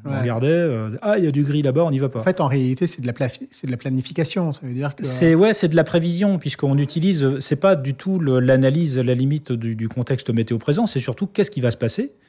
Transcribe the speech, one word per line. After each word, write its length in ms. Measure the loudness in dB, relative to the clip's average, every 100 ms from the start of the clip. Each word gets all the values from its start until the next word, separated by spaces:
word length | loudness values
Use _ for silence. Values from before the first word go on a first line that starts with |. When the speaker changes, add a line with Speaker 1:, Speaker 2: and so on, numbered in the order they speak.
| -6
Speaker 1:
On 60 |
Speaker 2:
Ouais. 100 | -4
Speaker 1:
regardait, 260 | -2 0 2
euh, « 440 | 2 2 -2 -4 -4
Ah, 160 | 0 2
il 80 | 2
y 20 |
a 40 |
du 120 | 0
gris 200 | 0 0
là-bas, 200 | 2 2
on 60 | 0
n'y 80 | 0
va 120 | -2
pas. » 100 | -2
Speaker 2:
En 20 |
fait, 180 | -2 0
en 60 | 0
réalité, 380 | 2 0 0 -2
c'est 160 | -4
de 60 | -6
la 40 |
plafi-, 360 | -4 -4 -6 -14
c'est 140 | -12 -8
de 60 |
la 60 | -6
planification. 760 | -4 -4 -4 -4 -2 -2 -4
Ça 140 | -4 -8
veut 60 | -6
dire 200 | -6 -4
que 80 |
Speaker 1:
C'est, 300 | -6 2 4
ouais, 220 | 6 4 4
c'est 120 | 2
de 80 | 2
la 80 |
prévision, 540 | 2 2 0 0 0 0
puisqu'on 400 | -2 -2 0 2
utilise, 460 | 0 0 0 2
euh, 160 | 0 0
c'est 160 | -2 0
pas 200 | 2 2
du 200 | 0 -6
tout 240 | -4 -2
le, 200 | 2 2
l'analyse 600 | 4 4 4 2 0 0
à 40 |
la 120 | 0 0
limite 360 | 0 -2 -4
du, 240 | -4 -4 -4
du 140 | -4
contexte 400 | -4 -2 -2 0
météo 300 | -2 0 -2
présent, 260 | 0 0 0
c'est 140 | -2
surtout 260 | -4 -4 -4
qu'est-ce 240 | 0 -2
qui 100 | 0
va 100 | -2
se 60 | 0
passer 340 | -2 -2 -6 -10